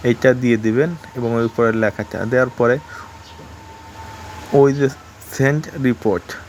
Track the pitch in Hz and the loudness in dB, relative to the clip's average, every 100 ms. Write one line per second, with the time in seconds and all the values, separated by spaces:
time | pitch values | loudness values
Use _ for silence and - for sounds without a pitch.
0 | 123 117 135 123 127 113 110 113 156 170 | 2 4 4 4 2 2 2 0 0 -4
1 | - 127 117 117 117 - 117 113 110 - | -12 -6 -2 0 -2 2 0 2 -2 -2
2 | 104 90 104 127 127 - 120 131 - - | -8 -6 0 2 0 0 0 0 -4 -18
3 | - - - - - - - - - - | -18 -20 -20 -20 -20 -20 -20 -20 -20 -18
4 | - - - - - 139 139 139 139 139 | -18 -16 -16 -16 0 4 4 4 -2 -2
5 | - - - - 135 151 156 165 131 117 | -20 -20 -16 0 0 0 -4 -2 -2 0
6 | 110 92 - - | 0 -2 -4 -16